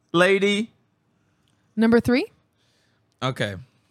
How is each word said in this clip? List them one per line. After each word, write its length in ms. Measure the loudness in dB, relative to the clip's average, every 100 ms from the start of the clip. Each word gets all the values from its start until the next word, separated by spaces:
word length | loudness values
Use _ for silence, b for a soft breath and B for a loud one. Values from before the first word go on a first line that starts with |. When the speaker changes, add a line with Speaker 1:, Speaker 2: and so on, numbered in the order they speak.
| _
Speaker 1:
lady. 600 | 0 2 2 0 -2 -6 _ _ _ _ _ _ _ _ _ _ -2
Speaker 2:
Number 240 | 2 2
three? 240 | 2 -2 -2 _ _ _ _ _ _ _ _ -8
Speaker 1:
Okay. 320 | -8 -6 -8 -8 -18 _ _